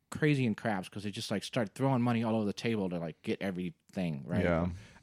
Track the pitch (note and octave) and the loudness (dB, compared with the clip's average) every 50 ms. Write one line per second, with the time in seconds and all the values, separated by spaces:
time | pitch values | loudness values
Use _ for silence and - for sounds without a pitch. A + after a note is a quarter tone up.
0 | _ - - - D#3+ D3+ D3 C3+ C3 A2+ G2+ - - A#2 G#2 F#2 F#2 - - G#2 | _ -12 -2 2 4 4 4 4 4 2 0 0 -2 -2 -2 -2 -4 -6 -8 -8
1 | F#2+ G#2 F#2+ A2+ - - A2 F#2+ - - - C3 A2+ F#2+ - - C3+ C3+ C3+ A#2+ | -8 -6 -6 -6 -4 -4 -4 -4 -4 -2 -2 -2 -2 -2 -2 0 2 2 4 4
2 | A#2+ B2 A#2 A2+ A#2 A2+ A2+ A2+ G#2+ G#2 F#2+ - - A#2 A2+ G#2+ F#2+ F2+ F2 E2+ | 4 2 2 2 2 2 2 2 2 0 0 -2 -2 0 0 0 0 -2 -2 -4
3 | E2 E2 D#2 - - A2 A2 - - G2+ F2+ F2+ F2+ F2 D#2+ _ _ _ - G2 | -4 -6 -8 -6 -4 -4 -4 -2 -2 -4 -2 -4 -4 -6 -8 _ _ _ -4 -2
4 | F#2 E2+ D2+ C#2 - - F2 F#2 F2+ F2 E2+ D#2+ F2 F2+ F2 - - - - - | -2 -2 -2 -4 -4 -2 0 2 2 4 4 2 2 0 -2 -6 -12 -18 -20 -14